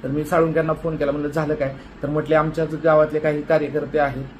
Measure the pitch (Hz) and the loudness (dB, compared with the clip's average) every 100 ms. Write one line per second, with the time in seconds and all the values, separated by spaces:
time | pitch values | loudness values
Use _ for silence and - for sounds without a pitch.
0 | 131 147 151 175 165 160 160 156 165 156 | -4 -4 0 2 2 2 0 -2 -4 -2
1 | 143 147 147 147 147 151 135 135 - - | -2 -2 -2 -2 -2 -2 -2 -6 -16 -10
2 | 139 151 147 156 156 156 160 156 160 156 | -4 -4 2 2 2 -2 -4 0 4 6
3 | 151 151 156 147 147 160 147 147 - 151 | 4 2 0 -2 2 0 2 -4 -2 0
4 | 143 127 135 | 0 -2 -10